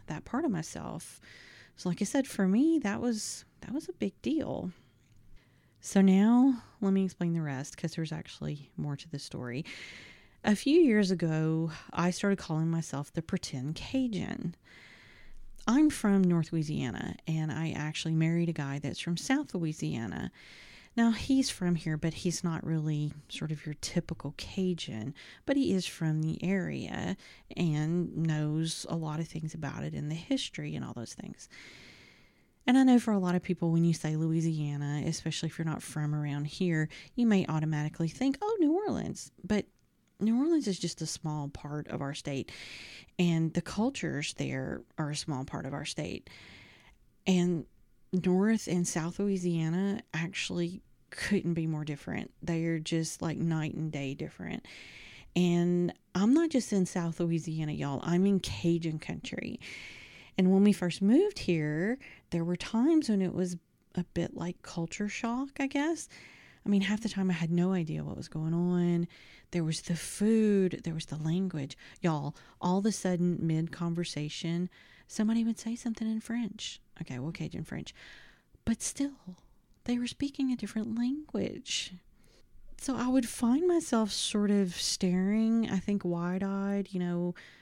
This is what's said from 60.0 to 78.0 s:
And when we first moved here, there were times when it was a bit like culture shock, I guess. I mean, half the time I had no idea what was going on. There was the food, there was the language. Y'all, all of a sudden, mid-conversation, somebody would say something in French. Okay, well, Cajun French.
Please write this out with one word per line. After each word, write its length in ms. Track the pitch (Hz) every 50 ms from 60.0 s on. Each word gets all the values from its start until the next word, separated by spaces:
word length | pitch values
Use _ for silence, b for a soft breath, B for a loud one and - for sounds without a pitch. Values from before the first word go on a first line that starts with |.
| B B B B B B B -
And 140 | 190 185
when 120 | 190 190 202
we 100 | 208 196
first 280 | - 185 175 160 -
moved 380 | 190 196 240 302 403 415 381 -
here, 580 | - - 175 160 151 151 151 156 175 214 247 269 B B B B B _
there 120 | - 170 165
were 120 | 170 180
times 540 | 175 - - - 226 240 311 339 320 - -
when 120 | 214 196
it 120 | 190 180 -
was 240 | - 185 180 180 170 - _ _ _ _ _ _
a 80 | - 175 - -
bit 220 | 170 170 - -
like 260 | - - 175 180 -
culture 480 | - - - 175 165 165 - - 208 208
shock, 400 | - - - 233 233 247 277 277 - -
I 80 | 277 269
guess. 420 | - 285 285 320 339 311 - B B B B B B B B B B B B
I 40 | -
mean, 120 | 202 196
half 200 | 196 190 208 208
the 80 | 220 220
time 200 | - 196 190 190
I 40 | 180
had 180 | 160 170 165
no 220 | 175 170 175 185 190
idea 300 | 185 165 156 156 156 147
what 140 | 147 - -
was 100 | - -
going 260 | - 160 156 160 165
on. 540 | 170 175 180 180 175 175 175 175 170 175 B B B B B B B B B
There 120 | - 175 165
was 180 | 156 156 -
the 140 | - - 175
food, 840 | 156 - - - - 208 214 226 220 214 214 202 196 190 180 175 - -
there 100 | 165 160
was 140 | 156 - -
the 100 | 175 160
language. 600 | 151 160 165 180 190 185 180 151 135 139 - B B B B B
Y'all, 340 | - 175 160 147 143 147 B B B B B B
all 180 | - 180 180 196
of 60 | 196
a 60 | 226
sudden, 460 | 196 - - 185 180 170 175 175 175 -
mid-conversation, 1300 | - 165 160 160 165 165 - - 170 170 170 170 175 - - 151 147 151 - - - 165 170 170 180 180 B B B B B B B _
somebody 360 | - - 214 214 226 233 226
would 160 | 226 226 -
say 160 | - 226 233
something 340 | 240 - 240 220 - 220 220
in 120 | 220 220
French. 580 | - - 233 240 240 196 202 220 - - - - - _ _ -
Okay, 180 | 165 - 131 123
well, 120 | 127 156
Cajun 320 | 170 - 156 156 - - 160
French. 300 | - - - - - B B